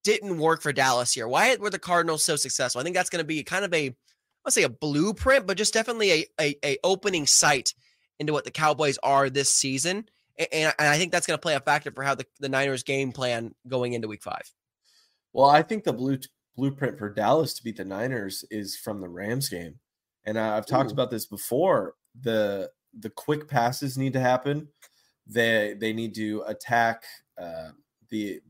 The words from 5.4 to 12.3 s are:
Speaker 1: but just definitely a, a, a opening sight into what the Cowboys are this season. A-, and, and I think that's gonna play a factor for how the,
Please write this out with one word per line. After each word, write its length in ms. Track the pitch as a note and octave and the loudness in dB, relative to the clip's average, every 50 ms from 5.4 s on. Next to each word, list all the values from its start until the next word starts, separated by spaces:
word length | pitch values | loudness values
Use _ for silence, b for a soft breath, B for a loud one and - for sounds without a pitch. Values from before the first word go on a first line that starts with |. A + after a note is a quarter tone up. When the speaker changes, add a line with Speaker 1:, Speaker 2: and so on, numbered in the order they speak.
| G3 | 4
Speaker 1:
but 120 | F#3 F#3+ F3+ | 0 -2 0
just 160 | G#3+ - - | 0 0 2
definitely 360 | A3 A3 B3 A#3 A3+ G#3+ F#3+ | 0 0 -2 -2 0 2 4
a, 160 | E3 D#3 E3+ - _ - | 4 2 2 -2 _ 0
a, 160 | D#3 D3 C#3+ - - | 0 0 0 -2 -2
a 140 | C#3+ C#3 - - | -2 -2 0 2
opening 420 | F3 F#3+ F#3 - G3+ F3+ E3 C#3+ | 2 2 2 0 0 0 0 2
sight 480 | - - - - D3 C#3+ C3 - - - _ _ _ _ _ _ _ _ - | 4 4 6 6 6 4 4 0 -4 -6 _ _ _ _ _ _ _ _ -6
into 140 | D3+ D3+ D3+ | -2 -2 0
what 120 | C#3+ - | -2 -2
the 60 | B2+ | -4
Cowboys 460 | - D#3 D#3 D3+ D3+ B2+ D#3 C#3+ C3+ - - | -4 0 2 2 2 2 2 0 0 0 2
are 260 | C3+ C#3 C#3 C#3 C3 | 2 4 4 4 2
this 220 | C3 C#3 C3+ - - | 2 0 2 2 2
season. 560 | - - C3+ C3 C3 C#3 F3 F#3+ G#3 A3 _ _ _ _ _ _ - | 2 2 0 -2 -2 -2 -2 -2 -4 -6 _ _ _ _ _ _ -6
A-, 160 | E3 - - | -4 -2 0
and, 180 | D#3 D#3 D#3 - - | 0 2 2 2 4
and 100 | D3+ D3 | 4 4
I 80 | D3 | 4
think 160 | D#3 F#3 E3+ F3 | 4 2 2 0
that's 140 | F3 - | 0 0
gonna 100 | - D#3+ | 0 -2
play 180 | D3+ - E3 D3 | -2 0 0 0
a 60 | C3 | 0
factor 300 | - D3+ D3 D3+ - C#3+ | 2 2 0 2 0 -4
for 120 | - B2+ C3+ | -8 -4 -2
how 120 | C#3 C#3 | -2 -2
the, 100 | A#2+ C3 _ | -2 -4 _